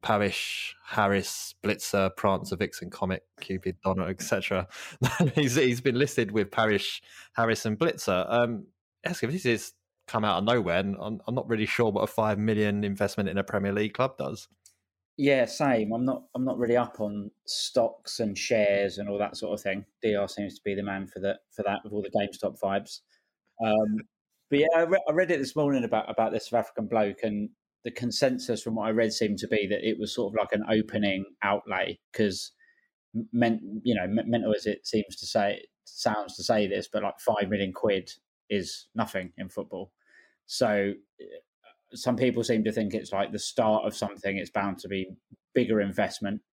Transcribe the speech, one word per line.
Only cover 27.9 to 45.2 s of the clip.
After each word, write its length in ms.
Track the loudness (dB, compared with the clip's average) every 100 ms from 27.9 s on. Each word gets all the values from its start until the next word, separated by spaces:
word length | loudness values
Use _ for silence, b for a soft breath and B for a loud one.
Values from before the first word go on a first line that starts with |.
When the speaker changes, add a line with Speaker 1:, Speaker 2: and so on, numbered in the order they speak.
Speaker 2:
consensus 720 | -4 -4 2 2 0 -4 -4
from 120 | -2
what 140 | -2 0
I 20 |
read 220 | 2 2
seemed 260 | 2 0 0
to 100 | 0
be 180 | 0 2
that 180 | 0 0
it 100 | -2
was 160 | -4
sort 180 | -4 -2
of 40 | 0
like 140 | 0
an 120 | 0 2
opening 540 | 2 2 0 0 0 -6 _
outlay, 560 | 0 0 0 -2 -2 -6 _
'cause 400 | 0 0 0 -10 b b b b _ _
m-, 140 | -8 -4
men-, 480 | 0 2 2 -4 -6
you 100 | -2
know, 80 | 0
m-, 240 | 0 -2 0
mental 240 | 0 2
as 120 | 0 0
it 200 | -4 -2
seems 300 | -2 -2 -10
to 100 | -2
say, 380 | 0 0 -2 -10 _
sounds 500 | -20 -4 -2 -2 -6 -8
to 60 |
say 240 | 0 2 2
this, 220 | 0 -2
but, 100 | -4
like, 180 | -4 -2
five 280 | -2 0 0
million 240 | 0 -2
quid 380 | 0 2 0 -2 -18 _ _ _
is 380 | -4 -2 -10 -10
nothing 380 | -4 -2 -4 -8 -10
in 100 | -10
football. 440 | -10 -10 -10 -12 _ b b b b _
So, 460 | 0 2 2 0 -4 _ _
uh, 40 | -18 -18 _ _ -20 _ _
some 220 | -6 -2 2
people 280 | 2 2
seem 200 | 0 2
to 80 | 2
think 200 | 0 -2
it's, 200 | -4 -4
like, 200 | -2 -2
the 60 | -4
start 460 | -4 0 4 4 2
of 100 | -4
something. 400 | -6 -4 -4 -4
It's 140 | -4
bound 280 | -2 -2 -4
to 80 | -6
be 200 | -4 -4 -10